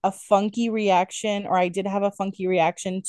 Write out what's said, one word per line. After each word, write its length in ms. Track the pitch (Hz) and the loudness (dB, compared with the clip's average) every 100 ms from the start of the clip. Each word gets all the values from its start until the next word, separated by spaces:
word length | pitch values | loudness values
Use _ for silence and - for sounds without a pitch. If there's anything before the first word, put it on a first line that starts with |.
a 80 | 196 | -4
funky 580 | - - 196 208 208 233 | -4 2 2 2 -2 -2
reaction, 760 | 220 208 180 185 - 214 202 196 | 0 4 4 2 -2 -4 -4 0
or 100 | 185 | 0
I 120 | 180 | 0
did 180 | 180 196 | -2 -4
have 160 | 202 | -2
a 80 | 202 | -2
funky 340 | - 196 190 185 | -2 -6 -4 -2
reaction 560 | 185 165 175 190 185 | 2 2 -2 -6 -6